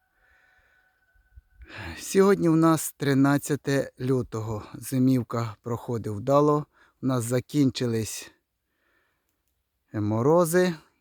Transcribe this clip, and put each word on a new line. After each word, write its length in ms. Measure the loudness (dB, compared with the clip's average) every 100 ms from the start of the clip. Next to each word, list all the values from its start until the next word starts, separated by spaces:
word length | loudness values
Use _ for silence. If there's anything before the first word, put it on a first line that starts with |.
| _ _ _ _ _ _ _ _ _ _ _ _ _ -20 -20 -20 -20 -16 -14 -14
Сьогодні 520 | -2 2 4 4 4
у 60 | 4
нас 360 | 4 2 -2
тринадцяте 1000 | -6 0 2 4 2 0 -4 -2 -2 -4 -6
лютого. 640 | -2 -2 -2 -6 -6 -8 -10
Зимівка 840 | -16 -6 0 2 2 0 -4 -6 -8
проходить 520 | -8 -8 -6 -6 -6
вдало. 520 | -6 2 4 4 2 -2 _ _ _
У 40 | -4
нас 180 | -2
закінчились 1080 | -2 -4 -2 0 0 0 -2 -2 -4 -8 -14 _ _ _ _ _ _ _ _ _ _ _ _ _ _ _ _
морози. 840 | -4 -2 0 2 4 2 2 0 -2 _ _